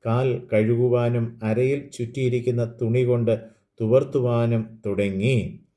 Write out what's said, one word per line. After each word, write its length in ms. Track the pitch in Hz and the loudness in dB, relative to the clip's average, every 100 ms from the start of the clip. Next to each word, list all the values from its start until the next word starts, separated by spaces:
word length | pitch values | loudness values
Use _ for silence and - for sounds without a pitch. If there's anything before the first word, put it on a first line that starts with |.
| 117 | 0
കാൽ 220 | 117 131 120 - | 0 0 -2 0
കഴുകുവാനും 760 | 110 110 117 123 120 120 120 117 - | 2 2 2 2 2 2 0 -4 -4
അരയിൽ 360 | 110 110 131 139 - | -2 0 0 -2 -6
ചുറ്റിയിരിക്കുന്ന 720 | - 120 127 127 123 120 120 117 | -10 -8 -2 -2 0 -2 -2 -4
തുണി 300 | - 117 120 | -4 -2 0
കൊണ്ട് 300 | 123 123 117 110 - _ _ _ | 2 2 2 0 -4 _ _ _
തുവർത്തുവാനും 840 | 110 127 139 143 123 117 117 113 110 - | 2 2 2 -2 0 0 2 0 -4 -8
തുടങ്ങി. 580 | 107 98 101 95 110 127 82 - _ | -6 -2 -2 0 0 0 -2 -10 _